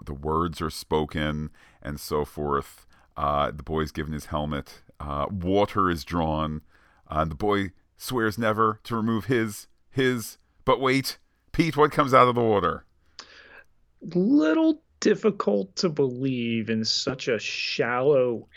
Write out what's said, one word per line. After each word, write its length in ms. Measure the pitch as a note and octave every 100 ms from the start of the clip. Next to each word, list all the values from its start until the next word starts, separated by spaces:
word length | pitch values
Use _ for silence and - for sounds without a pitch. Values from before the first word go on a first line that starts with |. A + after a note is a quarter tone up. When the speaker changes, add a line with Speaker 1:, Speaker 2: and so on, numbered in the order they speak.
| -
Speaker 1:
the 80 |
words 480 | C#2 D2 D#2+ F2 D#2
are 80 | D#2+
spoken 800 | - - D#2 D2+ D#2+ D2+ D2+ D2+ - - _
and 160 | - D2
so 280 | - D2+ D2
forth. 600 | - D2 C#2 - - - _ _ -
Uh, 360 | D2 D2 C2+
the 120 | D2+
boy's 300 | D2 D#2 D#2
given 180 | - D2+
his 140 | D2+ -
helmet. 560 | D2+ D2+ C#2+ - - _ -
Uh, 280 | D2 C#2+ C#2+
water 580 | G2 F2 G2 G2+ G#2+ F#2
is 140 | E2+
drawn. 580 | - F2 D#2+ D#2 D#2 D2+ - _ _ _ -
Uh, 160 | D#2
the 120 | D#2+ D2+
boy 360 | G#2 G2+ F#2+ - _ _
swears 420 | - B2+ A2 A2
never 440 | A2+ G#2+ A2 G#2+
to 140 | - A#2
remove 280 | A2 A2+ A2
his, 420 | B2 A2+ G#2 - _ _
his, 500 | C#3 C3 B2 G#2+ - _ _ -
but 160 | A#2+
wait, 360 | C3 C3+ - - _ _ _
Pete, 240 | - E3 C#3+
what 160 | D3+
comes 200 | D#3 C#3
out 140 | C3 B2
of 80 | A#2+
the 60 |
water? 420 | A2+ G2+ E2+ D2+ _ _ _ - - - - - _ _ _ _
Speaker 2:
Little 800 | - F3 G3+ C#4+ D#4 D#4+ D#4+ D#4 _ -
difficult 760 | A3 G3+ A3 G#3 - G3+ - -
to 100 | F#3
believe 840 | D3 C3+ B2 C3+ B2 A#2 A2+ A2
in 140 | A2
such 460 | A2 - - C3 -
a 100 | G#2+
shallow 1080 | - - - - A#2+ B2 C3+ C#3 B2+ A2+ -